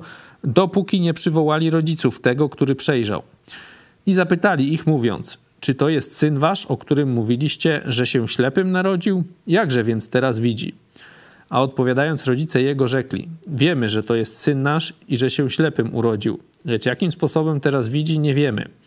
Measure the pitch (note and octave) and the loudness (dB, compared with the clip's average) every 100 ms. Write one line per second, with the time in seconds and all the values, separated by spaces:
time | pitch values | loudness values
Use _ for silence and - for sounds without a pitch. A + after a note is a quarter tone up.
0 | D#3+ - - - E3 A#2+ F#3 G3 G3 G3 | -6 -20 -20 -10 0 2 4 2 0 0
1 | E3+ D#3+ - D#3+ D3+ D#3 D#3+ D#3+ D#3+ D#3+ | 0 0 0 2 2 2 2 2 0 0
2 | - - B2 B2+ D3 - C#3 C3+ - C#3 | 0 0 0 2 0 0 0 0 2 2
3 | G#2+ F#2+ - _ - - - - - _ | 0 -4 -8 _ -20 -20 -20 -20 -20 _
4 | - F#3 F3 G3+ G#3 E3 C3+ D#3+ - D3+ | 0 2 2 2 2 2 0 0 0 2
5 | A#2 F2+ - - _ - - C3 C#3+ D#3 | 0 -2 -8 -14 _ -8 -4 0 0 0
6 | - - D3+ D3 D#3 F#3+ - B2+ - C#3 | -2 0 0 2 2 0 -2 -4 0 0
7 | C#3 A#2+ A2 A#2+ D3 - E3 D3 - A#2 | 2 0 0 0 0 0 -2 -2 -2 -2
8 | B2 C3+ A2+ - B2+ C#3 F#3 F#3 F#3+ F#3 | 0 0 0 0 0 2 0 0 0 0
9 | F#3+ F#3+ E3 - - F3 E3+ B2 A2 A2+ | 0 -2 -2 -8 -2 0 2 0 0 -2
10 | G#2+ B2+ C3 A2+ A#2+ A2 - - _ - | 0 0 0 0 -2 -2 -6 -12 _ -20
11 | - - - - - B2+ C3+ C3+ B2+ B2+ | -20 -20 -20 -20 -4 -2 0 0 0 2
12 | D3+ D3+ - B2+ D#3 C3 C3 C#3+ C3 C3 | 0 -2 0 -2 0 0 0 0 0 0
13 | B2+ - - E3 - C#3 D3 D#3+ A2+ G#2+ | -2 -6 -8 -14 -8 0 2 2 0 0
14 | G#2+ A#2 A2 - - C#3 C3+ D3+ D#3+ - | 0 0 -2 -2 0 2 2 0 -2 -8
15 | - B2 B2+ - C#3 - D#3+ - A2+ A#2 | -4 0 0 0 0 2 0 0 -2 0
16 | A#2 G#2+ A2 - - - - A2+ B2+ B2 | 0 0 -2 -4 -10 -14 -4 -2 -2 0
17 | F#3 - D3 D#3+ D#3 D3 D3 C#3 A2+ C#3 | -2 -2 -2 0 0 0 0 0 0 -2
18 | D#3 D#3 D3+ C#3 D3 G#2 - - | 0 0 0 2 0 -2 -6 -14